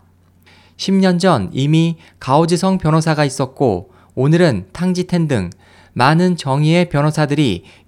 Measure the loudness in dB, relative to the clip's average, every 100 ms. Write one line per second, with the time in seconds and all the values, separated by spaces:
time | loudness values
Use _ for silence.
0 | _ _ _ _ _ _ _ -10 -2 2
1 | 2 2 2 0 -2 -2 0 2 0 -4
2 | -14 -12 0 0 2 0 0 0 0 0
3 | 0 0 -2 -2 -6 -2 -2 -2 -6 -20
4 | _ -2 2 2 2 0 -6 -6 -4 -2
5 | -2 -2 0 -2 -4 -12 _ -20 -10 -2
6 | 2 2 2 -2 -2 0 2 2 0 0
7 | 0 0 0 0 0 -2 -8 -20